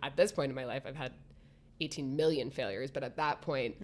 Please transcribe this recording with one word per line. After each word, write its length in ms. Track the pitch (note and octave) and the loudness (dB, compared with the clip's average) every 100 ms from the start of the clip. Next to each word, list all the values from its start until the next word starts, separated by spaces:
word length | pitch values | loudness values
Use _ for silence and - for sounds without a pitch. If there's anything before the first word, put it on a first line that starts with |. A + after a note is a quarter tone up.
at 140 | C#3+ C#3+ | -2 4
this 160 | G3+ | 4
point 160 | - C#3 | 4 0
in 80 | C3 | 0
my 80 | |
life, 200 | B2 C3 - | -4 -4 -4
I've 100 | C#3+ | -6
had 160 | B2+ - - - - - - - | -6 -8 -18 -20 -20 -20 -20 -6
eighteen 320 | D3+ - C3+ | -6 -2 -2
million 360 | D3 D#3+ D3+ B2+ | 4 4 4 0
failures, 400 | C3+ G#2+ G2 C3+ | -2 -2 -2 -4
but 120 | C3+ | -4
at 140 | B2 - | -4 0
that 240 | D3+ - | 0 0
point, 340 | - C3+ A#2+ - | 0 0 0 -2